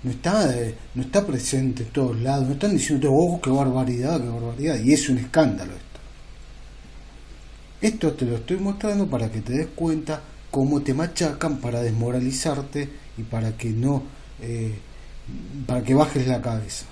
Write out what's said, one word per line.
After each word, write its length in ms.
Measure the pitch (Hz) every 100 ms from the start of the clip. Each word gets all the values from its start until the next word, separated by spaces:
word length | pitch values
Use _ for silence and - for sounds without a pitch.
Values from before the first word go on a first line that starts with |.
No 80 | 127
está, 420 | 113 170 214 165
eh, 220 | 120 113 - - 123
no 60 |
está 240 | 131 202 202
presente 580 | 131 - 131 131 113
en 60 | 113
todos 300 | 143 127 113
lados. 260 | 123 139 131
No 80 |
están 180 | 143 208
diciendo: 380 | 165 - 143 143
"Oh, 300 | 139 175 170
qué 80 | 131
barbaridad, 680 | 135 135 127 127 120 135 165
qué 80 | 120
barbaridad". 500 | 117 117 117 151 127
Y 80 | 120
es 160 | 147 -
un 100 | 123
escándalo 540 | - 160 143 98 92
esto. 280 | 92 - - - - - - - - - - - - - - - - - - - -
Esto 320 | 214 220 160
te 140 | - 123
lo 100 | 113
estoy 220 | - 190
mostrando 520 | 202 196 214 202 190
para 220 | 127 113
que 80 | 110
te 140 | 107
des 140 | 131 165
cuenta 540 | - 165 156 151 151 - - -
cómo 300 | 139 135 147
te 120 | 143
machacan 640 | 135 170 - 165 143 160 135
para 240 | 123 120
desmoralizarte 1080 | 117 110 117 127 127 131 165 139 139 147 143 - - 117
y 60 |
para 320 | 110 113 110 110
que 140 | 117
no, 340 | 110 131 139 135 - - -
eh, 360 | 113 117 113 104 - - - - - - - 143 123
para 160 | 127
que 100 | 127
bajes 340 | 131 147 143 127
la 140 | 123
cabeza. 440 | 123 113 98 - -